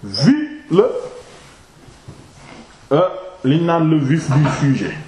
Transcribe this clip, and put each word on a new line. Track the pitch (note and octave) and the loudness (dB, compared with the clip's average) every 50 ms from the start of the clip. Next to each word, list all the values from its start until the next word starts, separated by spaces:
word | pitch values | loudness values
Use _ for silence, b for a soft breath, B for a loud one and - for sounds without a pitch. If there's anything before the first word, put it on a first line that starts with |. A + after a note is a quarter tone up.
| - | -12
vi-, | G2+ G2 - C3+ F#3+ C#4+ D4+ D4+ - - - - - | -8 -4 0 2 2 2 2 -2 -6 -10 -16 -8 0
le, | D3+ F#3 A3 C4 - - - - - - - - - - - - - - - - - - - - - - - - - - - - - - - - - - - - - - - - C3 | 2 2 2 2 0 -6 -10 -10 -16 -16 -20 -20 -20 -20 -20 -20 -20 -20 -20 -20 -20 -20 -20 -20 -20 -20 -20 -20 -20 -20 -20 -20 -20 -20 -20 -20 -20 -20 -20 -20 -20 -20 -6 -2 0
euh, | D3+ F3+ F#3 - - - - - - - | 2 2 0 -2 -8 -14 -16 -18 -4 0
liñ | B2+ C#3+ E3 E3+ | 2 2 2 2
naan | E3+ E3+ E3 D#3+ D#3 | 2 2 2 2 2
le | D#3+ D3+ | 2 2
vif | C#3 B2+ D3+ D#3+ - - | 2 2 0 0 0 0
du | C3+ C#3+ D3+ C3+ - - | 2 2 2 2 0 0
sujet. | - C#3 C3 G#2 G2 E2 - - - | 0 0 0 0 -2 -6 -8 -10 -14